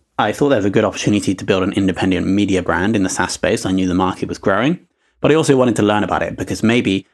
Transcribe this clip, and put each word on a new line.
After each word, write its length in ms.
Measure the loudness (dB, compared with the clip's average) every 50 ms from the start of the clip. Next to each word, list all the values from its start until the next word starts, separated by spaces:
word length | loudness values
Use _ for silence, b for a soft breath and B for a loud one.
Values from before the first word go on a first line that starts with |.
| _ _ _ -2
I 140 | -2 -2 0
thought 180 | 0 2 2
there 80 | 2 2
was 60 | 2
a 60 | 2
good 140 | 2 2 2
opportunity 500 | 0 0 -2 -2 0 0 0 0 -2 -4
to 100 | -4 0
build 200 | -2 0 0 0
an 80 | 0 0
independent 540 | 0 0 0 0 0 0 0 0 0 0
media 360 | 0 0 0 2 2 0 0 0
brand 340 | 0 -2 0 0 0 0
in 60 | 0 -2
the 80 | -2
SaaS 220 | -2 -4 -4 -4 -4
space. 340 | -4 -2 -2 -2 -2 -2
I 60 | -2 -2
knew 140 | 0 0
the 80 | 0 0
market 340 | 0 0 -2 -2 -6 -6 -8
was 100 | -8 -4
growing, 480 | -2 -2 0 0 0 0 -2 -4 _ _ _ _ _ _ _ -2
but 100 | 0 2
I 40 | 2
also 220 | 4 4 4 4
wanted 200 | 4 4 2 2
to 60 | 2 2
learn 220 | 2 2 2 0
about 180 | 0 -2 -2 -2
it 140 | -4 -6
because 260 | -8 -8 -8 -6 -2 0
maybe 440 | 2 2 2 2 0 -2 -2 -4 _